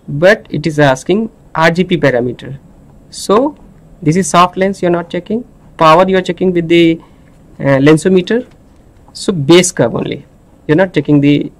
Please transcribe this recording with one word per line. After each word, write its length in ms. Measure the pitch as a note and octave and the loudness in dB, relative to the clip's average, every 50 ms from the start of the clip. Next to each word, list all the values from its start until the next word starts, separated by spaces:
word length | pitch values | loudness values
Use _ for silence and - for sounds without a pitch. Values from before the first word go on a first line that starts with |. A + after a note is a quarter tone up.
| _ - | _ -10
but 400 | D3 C#3+ D#3+ F#3 G#3+ A3 - - | -8 2 2 2 2 2 -2 -10
it 160 | - D#3+ D3+ | -10 -6 -6
is 140 | E3+ D#3 D3 | -4 -2 0
asking 500 | D3 C#3+ C3 C3+ - - F3+ G#3 A3+ - - _ - - _ | 2 2 0 -2 -2 -4 -2 -2 -2 -6 -10 _ -20 -12 _
R 160 | - D#3+ E3 | -2 -2 -2
G 140 | E3+ E3+ F#3 | 0 0 -2
P 140 | F3+ F#3 D#3+ | -2 -2 0
parameter. 600 | C#3+ C#3 B2+ A#2+ A#2+ B2+ A#2 - - C3 C3+ C#3 - - - - - - - - - _ | 0 0 0 0 -4 -4 -6 -10 -14 -16 -16 -16 -18 -20 -20 -20 -20 -20 -20 -20 -20 _
So 480 | - - - - F#3+ G#3+ C4 D4+ D4 - - - - - - - - - | -18 -16 -4 0 0 0 0 -2 -4 -8 -20 -20 -20 -20 -20 -20 -20 -8
this 140 | - D3+ D#3 | -4 -2 -2
is 140 | F#3 F#3+ - | -2 -2 -2
soft 260 | - F3 F3+ F3+ - | 2 2 2 2 2
lens, 260 | - F#3+ G3 G3+ F#3+ | -2 -4 -4 -4 -2
you're 80 | - F3 | -2 -2
not 200 | F3 E3+ E3+ E3+ | -2 -2 -4 -6
checking. 340 | - F3+ F3 - G#3+ A3+ B3 - _ _ _ - - | -10 -12 -8 -6 -8 -8 -8 -10 _ _ _ -20 -4
Power 320 | - E3 D#3+ D#3 E3+ F#3 F#3+ | 0 4 4 4 4 4 2
you 100 | F#3+ F#3 | 0 -2
are 40 | |
checking 320 | F#3 F#3 F3 - F#3 F#3 F3+ | -2 -4 -6 -2 -2 -2 0
with 160 | F3 E3+ D#3+ | -2 -2 0
the, 320 | E3+ E3+ E3+ E3 E3 E3 - _ _ _ _ - - - - - - - | 2 2 4 2 0 -2 -6 _ _ _ _ -20 -20 -20 -20 -20 -16 -6
uh, 180 | - C#3 C#3 C3 C3+ D3 | -2 0 0 2 4 4
lensometer. 600 | D#3 D#3 - F#3+ F#3+ F#3 F3+ - A3 A#3 B3 - - _ _ _ _ _ _ _ _ _ _ - | 4 4 2 2 2 2 0 0 -4 -4 -4 -6 -18 _ _ _ _ _ _ _ _ _ _ -20
So 220 | - - - - G3+ | -18 -10 -6 -6 -4
base 380 | E3+ C#3 C3+ E3 F3 F#3 - | -4 2 4 4 4 4 2
curve 240 | - - C3+ A#2 - | -2 -2 -2 -2 -2
only. 300 | - - - - - C#3+ _ _ _ _ _ _ _ _ - | -4 -6 -8 -10 -12 -14 _ _ _ _ _ _ _ _ -2
You're 100 | D3+ D#3 | 0 0
not 160 | F#3+ F#3 - | 0 0 -2
checking 260 | D#3 C#3+ - D3+ D3 | -4 -2 2 0 2
the 320 | C#3 C#3+ D3 C#3+ - - - _ | 4 2 2 0 -2 -6 -10 _